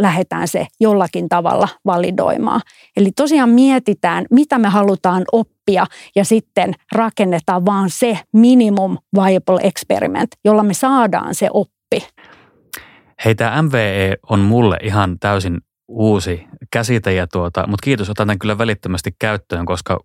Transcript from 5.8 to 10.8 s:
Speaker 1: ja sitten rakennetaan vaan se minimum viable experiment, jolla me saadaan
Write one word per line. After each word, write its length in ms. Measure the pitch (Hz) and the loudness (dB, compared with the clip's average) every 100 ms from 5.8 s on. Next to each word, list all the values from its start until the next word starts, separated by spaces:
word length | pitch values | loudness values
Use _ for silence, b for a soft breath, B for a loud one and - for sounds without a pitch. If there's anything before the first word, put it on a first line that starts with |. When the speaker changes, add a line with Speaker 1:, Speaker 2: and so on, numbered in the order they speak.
| 185 B B - | 0 B B -2
Speaker 1:
ja 100 | 196 | 2
sitten 480 | 220 - - 180 175 - | 0 0 -2 -2 -4 -6
rakennetaan 760 | 220 226 - 190 165 - 185 180 | -2 -2 0 0 0 0 0 0
vaan 240 | 196 190 | 0 -2
se 300 | - 240 202 - | 0 -2 -2 0
minimum 640 | 214 240 254 220 196 190 180 - 202 | 4 6 6 4 2 -2 -4 -2 0
viable 440 | 196 185 - 185 | 2 2 2 0
experiment, 640 | 196 - - 196 - 95 - - 208 | 0 -4 -4 -2 -2 -4 -6 -2 2
jolla 180 | 214 | 2
me 100 | 208 | 2
saadaan 640 | 180 | 0